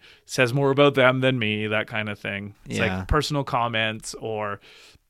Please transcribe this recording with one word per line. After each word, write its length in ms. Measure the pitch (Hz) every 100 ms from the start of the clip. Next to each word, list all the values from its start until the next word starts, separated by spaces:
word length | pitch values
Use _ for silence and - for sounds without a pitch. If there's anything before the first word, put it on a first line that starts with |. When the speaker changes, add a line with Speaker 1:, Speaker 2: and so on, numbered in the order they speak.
| - - -
Speaker 1:
says 260 | - 123
more 180 | 139 139
about 240 | 135 143
them 260 | 135 127 131
than 180 | 131 127
me, 280 | 107 104 107
that 180 | 107 101
kind 220 | 110 107
of 100 | 104
thing. 360 | 107 101 101 - -
It's 120 | 107
Speaker 2:
Yeah. 200 | 110 92
Speaker 1:
like 100 | 92
personal 360 | 151 143 147
comments 720 | 131 127 117 110 110 110 -
or 460 | - 113 107 104 101 - - - _